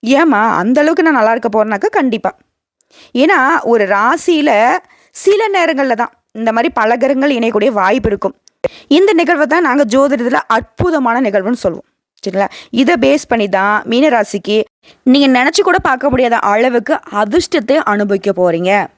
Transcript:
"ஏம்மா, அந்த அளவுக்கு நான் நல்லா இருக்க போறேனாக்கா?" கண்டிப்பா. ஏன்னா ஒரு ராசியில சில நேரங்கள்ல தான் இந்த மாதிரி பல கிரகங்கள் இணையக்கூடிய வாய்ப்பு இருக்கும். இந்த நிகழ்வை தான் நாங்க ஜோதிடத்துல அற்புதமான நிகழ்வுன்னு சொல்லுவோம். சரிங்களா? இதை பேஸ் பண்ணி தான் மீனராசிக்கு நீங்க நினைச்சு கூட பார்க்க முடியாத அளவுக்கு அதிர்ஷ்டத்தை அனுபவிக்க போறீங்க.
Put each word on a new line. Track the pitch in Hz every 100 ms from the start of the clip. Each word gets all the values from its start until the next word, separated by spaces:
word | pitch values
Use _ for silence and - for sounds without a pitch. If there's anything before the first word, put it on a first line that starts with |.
"ஏம்மா, | 226 269 330 214 220 165
அந்த | 190 254
அளவுக்கு | 302 330
நான் | 320
நல்லா | 277 220
இருக்க | 226 233
போறேனாக்கா?" | 214 214 202 415
கண்டிப்பா. | 415 269 220 185 - _ _ _ _ _ - -
ஏன்னா | 240 302 370 262 330
ஒரு | - 233 196
ராசியில | 202 220 311 - 320 294 208 233 370 _ _ _
சில | - - 403 440
நேரங்கள்ல | 392 330 285 277 226
தான் | 240 _ _
இந்த | 214 226
மாதிரி | 226 233
பல | - 220 240
கிரகங்கள் | 254 269 277 254
இணையக்கூடிய | 226 208 214
வாய்ப்பு | 214 190 254 220
இருக்கும். | 202 190 - _ _ - - -
இந்த | 311 392
நிகழ்வை | 339 320 285 294
தான் | 320
நாங்க | 320 262
ஜோதிடத்துல | 262 254 277 254 240 254 -
அற்புதமான | 226 - - 359 320 247 233
நிகழ்வுன்னு | 247 202 190 240
சொல்லுவோம். | 190 160 - _ _ _
சரிங்களா? | - 185 196 - -
இதை | 226 262 339
பேஸ் | 269 285 -
பண்ணி | 233 202
தான் | 190 196 208 -
மீனராசிக்கு | 233 302 240 208 202 190 214 - _ _ _
நீங்க | - 269 277 254
நினைச்சு | 262 320
கூட | 392 370
பார்க்க | 349 254 269
முடியாத | 254 247 233
அளவுக்கு | - 208 254 240 - 311 -
அதிர்ஷ்டத்தை | 202 208 285 349 330 214 277
அனுபவிக்க | - 208 208 196 202
போறீங்க. | 180 180 165 180 202 160